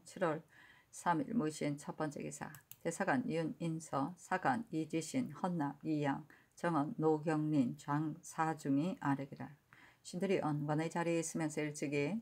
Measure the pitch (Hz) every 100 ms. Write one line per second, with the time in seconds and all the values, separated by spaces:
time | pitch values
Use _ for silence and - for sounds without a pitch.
0 | - 185 170 156 - - - - _ -
1 | 175 160 - - 151 156 - - - -
2 | 156 - 147 147 - - - - 170 165
3 | 185 131 - 160 160 - 165 160 - 139
4 | 143 180 - 185 143 117 - 160 156 160
5 | 156 131 127 143 185 170 143 - 160 151
6 | 143 147 - - _ - 175 156 151 -
7 | 156 156 160 156 151 151 120 - - 147
8 | 156 151 - - 160 156 147 139 175 -
9 | 143 139 139 - 139 - _ - - -
10 | - 180 196 185 151 147 147 151 165 175
11 | 170 170 160 170 151 151 151 147 147 143
12 | 147 220